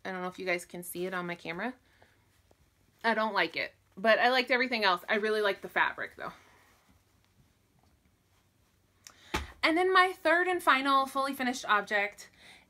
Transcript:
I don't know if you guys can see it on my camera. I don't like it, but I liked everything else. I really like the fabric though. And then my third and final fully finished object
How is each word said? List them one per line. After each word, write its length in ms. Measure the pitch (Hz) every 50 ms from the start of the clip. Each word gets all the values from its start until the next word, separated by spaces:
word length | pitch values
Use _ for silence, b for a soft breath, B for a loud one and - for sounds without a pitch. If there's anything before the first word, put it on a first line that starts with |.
| -
I 60 | 190
don't 100 | 185 180
know 80 | 180 185
if 100 | 180 -
you 60 | 185
guys 220 | 185 175 175 175
can 160 | - - 175
see 240 | 175 - - 175 180
it 80 | 185 190
on 120 | 180 175
my 100 | 175 175
camera. 360 | - - 165 170 175 214 247 254 b b b b b b b b b b b b _ _ _ _ _ _ _ _ _ _ _ _ _
I 120 | - 233 220
don't 200 | 220 220 220 202
like 220 | 190 170 165 -
it, 160 | 143 90 - - _ _ _ _
but 220 | 196 190 226 214 -
I 100 | - 247
liked 220 | 254 254 247 247
everything 340 | 269 247 254 254 254 220 214
else. 160 | 190 175 175 - -
I 60 | 220
really 260 | 208 208 220 214 214
like 220 | 214 196 190 -
the 80 | - 180
fabric 480 | - 180 156 - - - 113 - - -
though. 140 | - - - b b b b b b b b b b b b _ _ _ _ _ _ _ _ _ _ _ _ _ _ _ _ _ _ _ _ _ _ _ _ _ _ _ _ _ _ _ _ _ _ _ _ _ _ _ _ B B B B B B B B B B B B B
And 120 | - 320 311
then 160 | 349 370 381
my 220 | 370 370 370 381 359 -
third 260 | - 311 330 349 359 370
and 140 | 359 349
final 440 | - 330 269 262 277 277 277 269 269
fully 260 | 262 - 277 269 277
finished 320 | 277 277 262 247 247 - -
object 640 | - 208 202 202 - 214 202 202 208 - - - B B B B B B B B